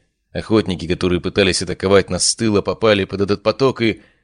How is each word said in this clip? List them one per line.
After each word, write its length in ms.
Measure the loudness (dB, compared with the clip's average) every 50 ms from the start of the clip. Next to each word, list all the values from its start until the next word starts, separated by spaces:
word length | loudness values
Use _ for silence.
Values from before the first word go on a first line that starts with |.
| _ _ _ _ _ _ -10
Охотники, 540 | -10 -4 0 2 2 2 0 -4 -6 -4
которые 340 | -6 -4 -2 -2 -2 -2 -2
пытались 420 | -4 -2 0 2 2 2 0 -2 -4
атаковать 480 | -6 -6 -4 0 4 4 4 4 2
нас 160 | -2 -2 -2
с 80 | -2 -2
тыла, 260 | -2 0 0 2 0
попали 440 | 0 -2 -2 0 2 2 2 2 0
под 180 | -2 -4 -2 -2
этот 200 | -2 -2 -2 -2
поток 400 | -2 0 2 0 0 0 0 0
и 200 | -2 -2 -4 -8 _ _ _